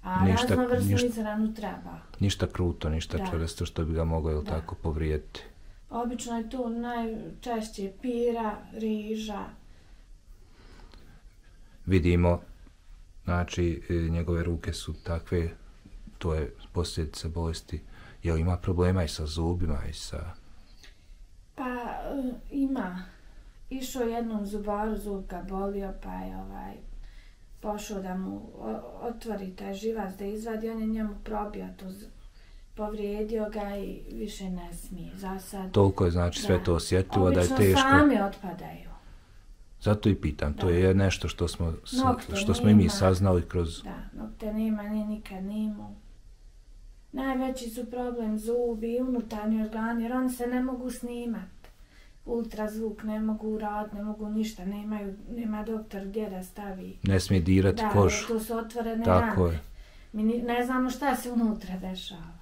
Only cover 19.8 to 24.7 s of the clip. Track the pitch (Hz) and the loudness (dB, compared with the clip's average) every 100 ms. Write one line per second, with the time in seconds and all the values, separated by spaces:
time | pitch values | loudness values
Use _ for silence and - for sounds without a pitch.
19.8 | 71 76 - - 82 - - - - - | -2 -6 -8 -8 -8 -12 -16 -18 -20 -20
20.8 | - - - - - - - - 254 247 | -20 -20 -20 -20 -20 -20 -20 -8 -6 -4
21.8 | 233 - - 277 254 240 - 277 269 262 | -6 -8 -6 -4 -4 -6 -6 0 0 2
22.8 | 185 180 185 - - - - - - 262 | -2 -6 -12 -16 -20 -18 -20 -18 -10 -8
23.8 | 254 262 233 233 226 214 202 208 208 | -6 -2 -2 0 -2 -2 -4 -4 -2